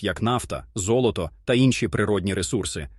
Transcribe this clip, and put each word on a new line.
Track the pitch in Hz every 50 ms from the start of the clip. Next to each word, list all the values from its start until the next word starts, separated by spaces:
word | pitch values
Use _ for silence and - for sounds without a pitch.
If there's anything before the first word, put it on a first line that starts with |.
| -
як | 92 87 -
нафта, | 107 117 123 120 - - 85 65 - - -
золото | 113 92 101 113 127 127 113 95 101 87 78 - - _
та | - 123
інші | 123 131 131 120 - 120 92
природні | - 107 104 104 104 98 90 98 92
ресурси, | 95 87 - - 98 90 - - 87 73 - -